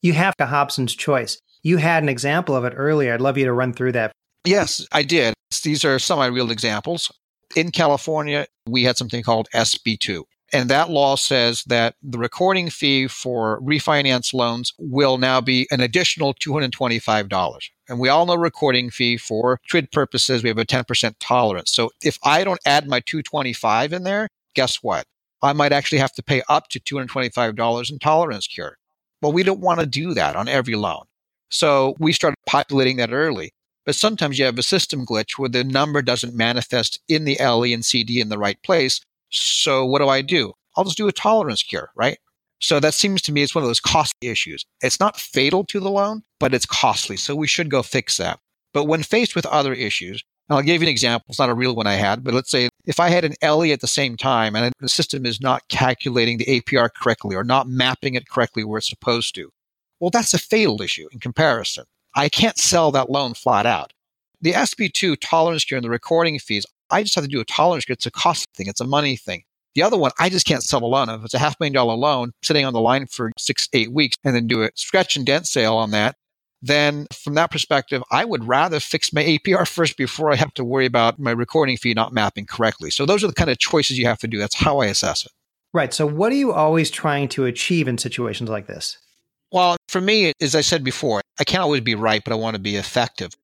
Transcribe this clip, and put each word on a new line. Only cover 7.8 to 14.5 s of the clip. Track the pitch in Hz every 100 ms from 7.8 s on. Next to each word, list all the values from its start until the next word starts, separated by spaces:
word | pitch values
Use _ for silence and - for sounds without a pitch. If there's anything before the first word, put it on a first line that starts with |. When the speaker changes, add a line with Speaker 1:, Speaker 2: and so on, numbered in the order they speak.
| 160 143 - 156 147 147 143 _ -
Speaker 2:
we | 123
had | 123 120
something | 120 120
called | 117 113 107
S | 117 113 -
B | - 113
two. | - 90 - _ _
And | 143 123
that | 135 170
law | 151 139 135
says | - 131 120 117 -
that | 120 117 -
the | 143 120
recording | 120 - 180 190 175
fee | - 147 139 131
for | - 131 120 110 107
refinance | 131 151 151 151 139 127 120
loans | 131 120